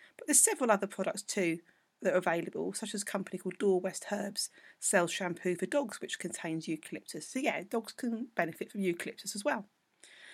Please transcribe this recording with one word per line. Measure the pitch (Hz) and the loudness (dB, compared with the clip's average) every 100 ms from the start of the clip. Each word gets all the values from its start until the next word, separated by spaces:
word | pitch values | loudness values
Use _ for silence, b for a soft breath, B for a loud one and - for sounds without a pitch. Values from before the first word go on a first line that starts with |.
| B - | B -8
But | - | 4
there's | - | 6
several | - 392 240 | 6 6 6
other | 196 196 | 6 4
products | - 185 - | -2 -4 -4
too | - 202 170 165 b b b _ | -4 0 2 0 b b b _
that | 196 | 2
are | 175 | 4
available, | 175 170 170 156 175 | 4 0 -2 -4 -4
such | - 214 | -4 -6
as | 202 | -6
a | - | -4
company | 196 180 185 | -4 -4 -6
called | 185 - | -6 0
Dore | 202 185 | 4 4
West | 185 - - | 2 -6 -4
Herbs | 202 202 - - B B B | -4 -4 -4 -6 B B B
sells | - 190 170 | 2 4 4
shampoo | - 180 170 180 175 | 0 -2 -2 -2 0
for | 185 | 0
dogs | 285 262 - | 0 0 -4
which | - - | -8 -6
contains | 180 - 165 160 160 | -6 -6 -4 -4 -4
eucalyptus. | 156 - - - 151 - | -6 -6 -12 -10 -12 -8
So | 254 | -2
yeah, | 269 160 185 | -2 -2 -2
dogs | 233 226 | -4 -4
can | - 240 226 - - | -6 -4 -2 -2 -2
benefit | 165 - 202 | -2 -2 -8
from | 208 | 0
eucalyptus | 185 170 - - - | 0 0 -4 -8 -8
as | 202 | -2
well. | 285 240 202 _ _ _ B B B | 0 -2 -4 _ _ _ B B B